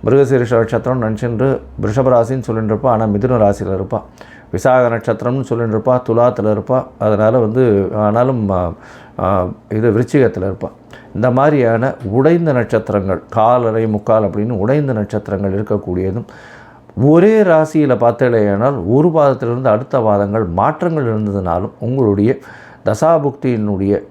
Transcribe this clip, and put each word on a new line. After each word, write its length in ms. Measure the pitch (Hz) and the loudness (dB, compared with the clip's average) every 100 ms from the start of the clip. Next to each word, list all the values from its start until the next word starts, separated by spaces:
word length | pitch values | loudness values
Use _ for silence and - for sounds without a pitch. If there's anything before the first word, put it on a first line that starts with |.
| 107 | 4
மிருகசீரிஷ 500 | 135 131 131 120 117 | 4 4 2 2 0
நட்சத்திரம் 460 | 113 117 123 127 | 2 -2 -2 -2
நினச்சிட்டு 580 | 110 107 123 113 131 131 - - | -2 -4 -4 -2 -2 -2 -6 -6
ரிஷப 280 | 101 110 127 | -4 0 2
ராசின்னு 280 | 123 117 131 | 2 2 -4
சொல்லிட்டு 360 | 117 110 110 104 | -4 -4 -2 -2
இருப்பா, 140 | 131 | 0
ஆனா 160 | 113 110 | 0 0
மிதுன 320 | 101 120 123 | 0 0 2
ராசியில 420 | 101 101 92 95 | 2 0 -4 -6
இருப்பா. 220 | 95 113 - - - - - | -4 -8 -8 -20 -20 -20 -8
விசாக 380 | 120 135 127 120 | -2 2 2 2
நட்சத்திரம்னு 520 | 117 113 107 120 135 | 0 -4 -4 -2 -4
சொல்லிட்டு 360 | 120 117 117 110 | -4 -4 -2 -2
இருப்பா, 180 | - 127 | 0 -2
துலாத்துல 640 | 123 113 120 123 104 104 | 0 2 2 0 -2 -2
இருப்பா. 300 | - 127 - - | -2 -4 -4 -4
அதனால 400 | 110 104 107 123 | -2 2 2 2
வந்து, 520 | 110 120 127 101 95 107 | 0 2 2 2 0 0
ஆனாலும், 540 | 107 110 127 127 104 | 0 2 0 0 -2
ஆ, 240 | 92 87 95 - - - - | -2 -2 -6 -18 -20 -16 -4
ஆ, 280 | 92 98 90 - - | 0 0 -2 -6 -8
இது 220 | 107 117 | -2 0
விருச்சிகத்துல 500 | 107 117 147 120 - | 2 0 2 2 0
இருப்பா. 300 | 95 95 - - - - - - | -6 -6 -10 -12 -20 -20 -12 -2
இந்த 160 | 120 | 0
மாதிரியான 640 | 123 143 147 117 113 127 - | 2 2 2 2 0 -2 -6
உடைந்த 480 | 107 110 139 170 170 | -4 0 2 2 2
நட்சத்திரங்கள், 720 | 127 107 113 - 104 95 90 - | 0 0 -2 0 -2 -2 -4 -4
காலரை, 580 | 113 110 123 117 110 113 | 0 2 2 2 0 -2
முக்கால் 420 | 104 107 110 101 | -2 0 0 2
அப்படின்னு 220 | 104 107 | -2 -4
உடைந்த 420 | 113 104 143 143 | -2 0 0 0
நட்சத்திரங்கள் 680 | 113 101 107 - 98 98 98 | -4 -4 -6 -6 -4 -2 -4
இருக்கக்கூடியதும், 640 | 107 104 98 90 95 92 - - - - - - - - | -4 -4 -4 -4 -4 -6 -10 -18 -20 -20 -20 -20 -14 0
ஒரே 400 | 131 165 202 220 | 4 6 4 4
ராசியில 540 | 202 160 156 156 147 117 | 4 4 2 0 0 2
பார்த்தேனேயானால் 880 | 120 117 127 117 104 98 123 139 87 | 2 2 2 2 2 2 0 -2 0
ஒரு 200 | 127 170 | 2 2
பாதத்திலிருந்து 560 | 160 143 131 117 120 127 | 2 2 0 -4 -2 0
அடுத்த 340 | 107 - 135 | 0 0 -2
பாதங்கள் 440 | 110 101 101 110 | 2 0 0 -2
மாற்றங்கள் 720 | 98 85 117 156 175 160 123 107 | -2 0 0 0 -4 -2 -2 -2
இருந்ததுனாலும் 540 | 104 98 90 85 104 - | -2 -4 -2 -2 -4 -8
உங்களுடைய 580 | 110 135 113 101 104 131 - - - - - | -6 0 0 2 0 -2 -8 -20 -20 -8 -4
தசாபுக்தியினுடைய 1160 | 107 160 165 143 - 131 117 104 98 98 101 - | 0 2 2 0 -4 -4 -2 -2 -2 0 -2 -4